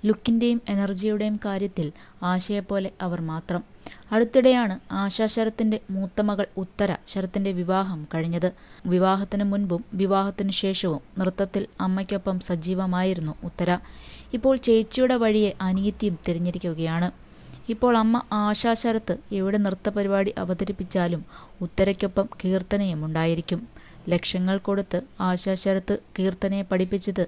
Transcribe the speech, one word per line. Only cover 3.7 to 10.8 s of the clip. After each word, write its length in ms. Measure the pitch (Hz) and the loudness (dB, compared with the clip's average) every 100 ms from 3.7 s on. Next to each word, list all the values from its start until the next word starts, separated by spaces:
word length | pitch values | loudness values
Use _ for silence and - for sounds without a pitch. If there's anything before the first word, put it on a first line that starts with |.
| - - - - 220 | -18 -20 -20 -2 2
അടുത്തിടെയാണ് 600 | 233 262 254 254 226 190 - 190 | 4 6 6 4 2 -4 -6 -2
ആശാ 240 | 196 190 220 226 | -2 0 0 2
ശരത്തിൻ്റെ 420 | 220 220 220 214 - 190 | -2 0 0 0 -4 -6
മൂത്ത 260 | 190 - 208 | -4 -2 0
മകൾ 160 | 202 196 - | 0 -4 -4
ഉത്തര 280 | 185 - 202 180 - | -8 -2 0 0 -6
ശരത്തിൻ്റെ 400 | 196 185 202 196 180 | -6 -4 -2 -2 -2
വിവാഹം 380 | 175 185 190 165 151 | 0 0 0 -4 -4
കഴിഞ്ഞത്. 360 | 165 165 170 180 - - - 180 | -4 -2 0 0 -2 -20 -10 0
വിവാഹത്തിന് 540 | 180 190 196 196 202 202 | 4 4 2 0 0 0
മുൻപും 320 | 202 202 175 - 185 | 0 0 -2 -4 -2
വിവാഹത്തിന് 520 | 196 196 196 196 196 190 | 2 2 2 -2 -2 0
ശേഷവും 380 | 196 185 | -2 0